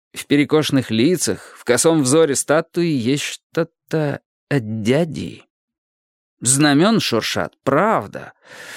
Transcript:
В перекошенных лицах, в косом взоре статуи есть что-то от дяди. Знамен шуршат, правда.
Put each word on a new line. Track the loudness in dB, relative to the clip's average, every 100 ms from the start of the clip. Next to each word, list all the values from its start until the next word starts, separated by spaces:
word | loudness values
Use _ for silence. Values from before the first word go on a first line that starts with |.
| _
В | -18 -2
перекошенных | 0 2 0 2 -2 0
лицах, | 0 2 0 -2 -6 -8 -20
в |
косом | -2 2 4 2
взоре | 4 4 2 0
статуи | 0 0 0 -2 -2
есть | 0 0 -2
что-то | -4 -12 _ -6 -6 _ _ -4 -2 -4 _ _ _
от | -4 -2 -6
дяди. | 0 0 0 -4 -10 -14 _ _ _ _ _ _ _ _ _ _
Знамен | -2 2 4 4 4 2
шуршат, | 0 -2 -2 -4 -6 _
правда. | -2 0 2 0 -2 -12 -16 -20 _ -20 -18